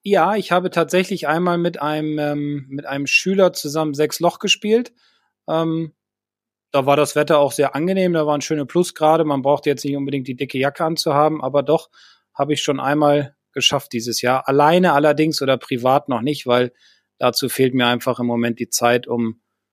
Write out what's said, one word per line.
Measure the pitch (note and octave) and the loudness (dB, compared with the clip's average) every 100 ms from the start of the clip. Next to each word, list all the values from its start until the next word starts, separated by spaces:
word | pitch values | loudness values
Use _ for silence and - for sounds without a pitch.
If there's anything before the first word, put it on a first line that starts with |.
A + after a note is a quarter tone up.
Ja, | G3+ F#3 F3 G#3+ | 0 2 2 0
ich | - | 0
habe | F3+ F3+ | -2 0
tatsächlich | E3+ D#3 F3+ F#3 F#3 D3 | -2 0 0 0 -4 -2
einmal | E3 F3+ F3 | 0 0 0
mit | F3 E3+ | -2 -2
einem, | D3 D3+ D3+ D3+ | -4 -4 -4 -2
ähm, | D3 D3 D3 D3 C3+ | -4 -4 -4 -6 -8
mit | C#3 C3+ | -12 -8
einem | C#3 C#3 | -6 -2
Schüler | - F#3 G3 F3+ | -2 0 2 2
zusammen | F3+ D3 D#3 D#3 | 0 -6 -4 -2
sechs | C#3 D3+ - | -2 -2 0
Loch | E3+ - | -2 0
gespielt. | G3+ - G#3 A#3 A#3+ _ _ _ _ _ - | -4 -2 0 0 0 _ _ _ _ _ -4
Ähm, | D#3+ E3 D#3+ D#3+ _ _ _ _ _ _ _ _ | -2 -2 -4 -6 _ _ _ _ _ _ _ _
da | C#3+ C3+ | 0 2
war | C#3+ | 2
das | C#3+ D3 | 2 0
Wetter | D3 D3+ | 2 2
auch | C#3 | 2
sehr | C#3 C#3 C#3+ | 0 -2 -2
angenehm, | F3 F#3+ F3+ | -2 0 0
da | E3 D3+ | 0 0
waren | D3 | -2
schöne | - D3+ C3+ | -2 -4 -2
Plusgrade, | F3 F3 - D#3 D#3+ | -2 -2 0 2 4
man | D3+ C3+ | 2 0
brauchte | C#3 C#3+ D3 | 0 0 0
jetzt | C3 C#3+ | -2 -4
nicht | C#3+ | -4
unbedingt | C#3 C#3 B2+ | -4 -6 -6
die | B2 | -8
dicke | C3+ C3 | -6 -2
Jacke | C#3 - | -2 -2
anzuhaben, | D#3+ E3 E3 C#3+ D#3 D#3 | -2 -2 0 2 2 0
aber | C3 C#3+ | -2 0
doch | C3 D#3+ - _ - _ _ | 2 0 -2 _ -20 _ _
habe | - C#3+ | -4 -2
ich | C#3+ | -2
schon | - C#3 | -2 -2
einmal | C3+ D3+ D3 D3 C#3 _ _ | 0 2 2 2 -2 _ _
geschafft | C3 - C#3 - | -4 0 -2 -4
dieses | A#2+ A#2+ A2 | -6 -6 -2
Jahr. | B2 C3 - | 0 0 2
Alleine | C#3 D3 F3+ F3+ | 4 4 6 4
allerdings | C#3+ D3+ C#3+ D#3+ - | 4 4 2 0 0
oder | C3+ B2+ | 0 -2
privat | - B2 B2+ C#3+ - | -2 -2 2 2 0
noch | A#2 | -2
nicht, | C3+ C#3+ B2 | -2 -4 0
weil | B2 B2 - _ _ _ - | 2 0 -6 _ _ _ -2
dazu | B2+ - C3 | -2 0 -2
fehlt | - C3 | 0 2
mir | B2+ A#2+ | 2 2
einfach | A#2+ C3 B2 | 0 -2 -2
im | A#2+ | -2
Moment | A#2 A#2 A2+ | -2 -2 -4
die | A#2 | -6
Zeit, | - A#2+ A#2+ - | 0 2 2 0
um, | A#2+ A2+ A2+ _ _ _ | -4 -4 -6 _ _ _